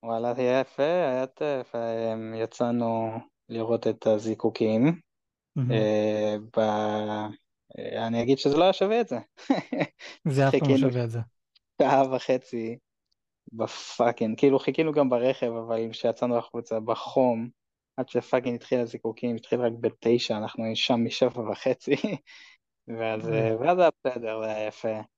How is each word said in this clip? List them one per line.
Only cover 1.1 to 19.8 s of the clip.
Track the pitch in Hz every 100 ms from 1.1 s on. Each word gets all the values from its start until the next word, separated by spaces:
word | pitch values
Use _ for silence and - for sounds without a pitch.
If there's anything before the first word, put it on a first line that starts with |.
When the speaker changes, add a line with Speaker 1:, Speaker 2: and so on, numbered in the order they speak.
| 127 131 - 151 139
Speaker 1:
יפה. | 120 117 117 113 113
אמ, | 113 113
יצאנו | 113 113 - 120 120 117 113 113 113 - _ _
לראות | 113 113 113 117
את | 104 113
הזיקוקים. | 107 110 107 113 - 110 110 139 170 _ _ _ _ _ -
Speaker 2:
מהמם. | 123
Speaker 1:
אה, | 113 107 107 107 107 107 107 110 -
ב-, | 110 107 107 107 107 107 107 107 _ _ _ -
אה, | - 107 113
אני | 117
אגיד | 117 135
שזה | 143 143
לא |
היה | 180
שווה | 190 196 226
את | 226
זה. | 117 - -
<laughs> | - 220 - - 151 _ - - 165
Speaker 2:
זה | 135 139
אף |
פעם | 139
לא | 139
Speaker 1:
חיכינו | 135 135
Speaker 2:
שווה | 123
את | 117
זה. | 117 113 _ _ _ _ _
Speaker 1:
שעה | 135 135 131
וחצי | 131 - 131 - 120 113 120 _ _ _ _ _ _ -
בפאקינג, | 113 110 - - - 120 120 113 110
כאילו, | 139 135
חיכינו | - 135 160
גם | 151 135
ברכב, | 123 127 131 120
אבל | 117 113 113 113
כשיצאנו | 113 117 113 123 120
החוצה | 113 117 117 113
בחום, | 110 110 - - 127 117 123 _ _ _ _ -
עד | 127
שפאקינג | 123 - 131 123
התחיל | 120 - 127
הזיקוקים, | 117 - 117 113 123 113
התחיל | - 123
רק | 123 117